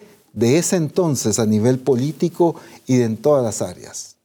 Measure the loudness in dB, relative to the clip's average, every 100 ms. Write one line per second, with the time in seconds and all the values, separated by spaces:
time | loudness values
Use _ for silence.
0 | -20 _ _ -2 2 2 2 0 -2 -2
1 | -2 0 -2 0 0 2 2 0 0 0
2 | 0 -4 -4 0 0 -2 -12 -12 0 0
3 | 0 0 2 2 0 -4 -8 -10 -18 -18
4 | -18 _